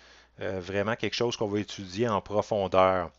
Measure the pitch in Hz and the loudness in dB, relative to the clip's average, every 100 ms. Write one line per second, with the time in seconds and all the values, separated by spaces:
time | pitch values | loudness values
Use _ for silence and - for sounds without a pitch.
0 | - - _ - 98 95 87 98 101 113 | -20 -20 _ -10 -6 -6 -4 -2 0 -2
1 | 107 - 120 117 107 104 98 - 95 92 | -4 -2 -2 0 -2 -2 -4 -8 -8 -2
2 | 117 101 - 104 98 107 95 95 92 92 | 0 0 0 -2 0 0 2 4 6 4
3 | 85 | -2